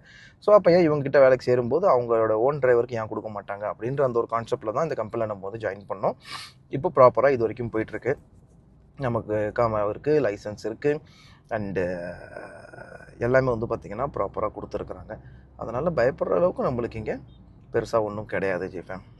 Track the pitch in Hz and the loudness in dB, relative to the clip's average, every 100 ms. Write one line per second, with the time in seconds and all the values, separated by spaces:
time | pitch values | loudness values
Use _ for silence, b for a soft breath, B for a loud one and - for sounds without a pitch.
0 | B B B B - 208 180 175 160 151 | B B B B 6 6 8 6 4 2
1 | 135 143 131 127 127 123 120 151 196 127 | 2 6 6 6 4 2 2 2 4 2
2 | 120 113 110 110 127 147 127 120 117 117 | 4 2 2 2 2 2 4 4 2 -4
3 | 110 107 107 104 98 101 104 87 113 139 | -6 -6 -8 -10 -10 -6 -6 -6 -6 0
4 | 131 117 113 117 110 123 110 113 160 131 | 0 0 0 -4 -4 -6 -4 -4 -4 -4
5 | 107 117 110 98 98 113 104 101 98 98 | -6 -4 -4 -6 -10 -6 -6 -8 -10 -4
6 | 143 254 B B B B _ 139 170 139 | -4 -6 B B B B _ -6 -2 6
7 | 127 113 135 127 110 107 117 110 104 107 | 6 8 2 2 0 -2 -4 -4 -4 -4
8 | 117 143 - - _ _ _ _ _ - | -4 -6 -8 -20 _ _ _ _ _ -8
9 | 127 117 98 107 104 123 117 107 104 104 | -4 -4 -2 -2 -2 0 0 0 -2 -4
10 | 147 151 110 104 107 104 107 110 147 151 | 0 2 0 -4 -10 -8 -8 -4 -4 -4
11 | b b b b _ 113 98 92 90 87 | b b b b _ -6 -4 -4 -4 -6
12 | 87 87 - - - 85 - - - - | -10 -12 -16 -16 -16 -18 -20 -20 -20 -20
13 | - - 120 131 131 113 113 117 85 104 | -20 -6 2 2 2 -2 -4 -6 -8 -8
14 | 143 - 98 - 107 101 101 98 92 92 | -6 -4 -4 -2 -6 -6 -10 -10 -10 -12
15 | 87 135 B B B - 113 117 170 147 | -14 -16 B B B -12 -4 -2 0 2
16 | 123 170 185 180 180 - 185 120 113 113 | 2 2 0 2 2 0 -2 -2 -4 -6
17 | 110 254 - - - - - 117 107 113 | -8 -8 -12 -20 -20 -20 -4 -4 0 0
18 | 107 101 107 95 95 90 90 90 82 92 | 0 -4 -6 -4 -2 -2 -4 -8 -12 -14
19 | - | -14